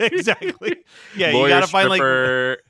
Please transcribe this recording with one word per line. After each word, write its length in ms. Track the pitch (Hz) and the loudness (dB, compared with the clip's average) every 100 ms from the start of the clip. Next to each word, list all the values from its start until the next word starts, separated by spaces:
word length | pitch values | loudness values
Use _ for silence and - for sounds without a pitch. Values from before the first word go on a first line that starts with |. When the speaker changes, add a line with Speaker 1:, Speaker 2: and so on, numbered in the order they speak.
Speaker 1:
exactly. 760 | 226 359 220 - 370 - - 349 _ - - 202 | -2 -2 -4 -4 -6 -10 -8 -10 _ -20 -14 -4
Yeah, 140 | 170 | 0
you 60 | 127 | 2
Speaker 2:
Lawyer 100 | 139 | 4
Speaker 1:
gotta 180 | - - | 2 2
find, 220 | 190 190 | 2 2
like, 80 | 190 | 2
Speaker 2:
stripper, 600 | 135 131 127 127 127 131 _ | 2 2 0 0 -2 -6 _